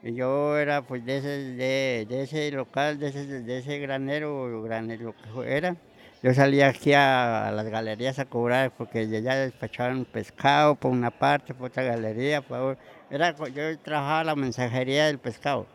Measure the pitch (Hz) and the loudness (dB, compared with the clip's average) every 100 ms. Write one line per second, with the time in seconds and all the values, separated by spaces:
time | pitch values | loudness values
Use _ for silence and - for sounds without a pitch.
0 | 120 117 127 139 147 147 147 143 123 127 | -8 -4 0 0 2 0 2 0 -2 -10
1 | 117 135 139 143 135 123 131 135 135 120 | -4 -4 -4 -6 -8 -4 -2 0 0 -2
2 | 107 127 135 156 147 139 123 - 147 147 | -4 -6 -4 -4 -4 -4 -6 -2 -2 -2
3 | 147 139 143 139 117 127 127 143 143 135 | -6 -6 -8 -8 -6 -6 -6 -8 -4 -4
4 | 135 147 151 143 127 117 110 113 113 113 | -2 -4 -4 -6 -6 -6 -6 -6 -6 -8
5 | 117 - 110 117 120 135 180 175 - - | -10 -12 -14 -10 -2 -2 -2 -6 -12 -20
6 | - - 127 127 139 139 139 123 147 143 | -20 -2 2 6 6 8 6 6 4 6
7 | 139 131 120 110 107 104 110 110 110 107 | 8 6 4 0 0 -2 -4 -4 -4 -4
8 | 127 135 131 120 120 123 131 - 117 120 | -4 -4 -4 0 2 2 2 -2 -6 -2
9 | 110 110 117 135 135 - 123 - 123 131 | -2 -2 0 0 -2 -4 -10 -4 -2 -2
10 | 123 113 104 - 139 143 151 143 135 127 | -4 -6 -8 0 4 6 6 4 2 2
11 | 120 - 135 143 - 127 127 127 131 117 | 0 2 2 2 -2 -12 -8 -4 -2 0
12 | 110 110 135 147 131 123 131 131 - - | -2 -2 0 0 -2 -4 -4 -4 -12 -20
13 | - 143 170 151 151 135 156 160 - 151 | -10 0 0 0 -8 -6 -6 -6 -4 -4
14 | 143 156 160 147 131 117 123 127 127 139 | 0 0 0 -2 -2 -2 -2 -2 0 2
15 | 156 143 131 107 147 131 - | 2 0 -6 -6 -4 -4 -6